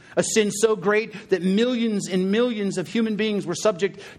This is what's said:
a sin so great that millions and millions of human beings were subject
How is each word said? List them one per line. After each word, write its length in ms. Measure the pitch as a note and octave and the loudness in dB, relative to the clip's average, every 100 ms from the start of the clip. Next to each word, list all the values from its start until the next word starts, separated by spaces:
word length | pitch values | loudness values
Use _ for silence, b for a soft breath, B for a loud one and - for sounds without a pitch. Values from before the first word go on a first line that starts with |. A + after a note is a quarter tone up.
| B - | B -2
a 60 | |
sin 280 | - A3+ G#3 | 2 2 2
so 240 | G3 A3+ G#3 | 2 2 2
great 540 | F#3 G#3 A3 - - | 2 0 0 -10 -4
that 140 | F#3 | 0
millions 680 | F#3 G3+ B3 A#3+ A#3 G3+ E3 | 2 2 2 2 0 -2 -2
and 220 | F#3 F#3 | -2 0
millions 460 | G#3+ B3 G#3+ G3 F3+ | 2 0 0 -2 -4
of 100 | D#3+ | -2
human 280 | A3+ A3 G3+ | -2 0 0
beings 300 | G#3+ G#3 D#3 | 0 -2 -4
were 100 | E3 | 0
subject 440 | G#3+ E3+ F#3+ - B | 0 0 -4 -4 B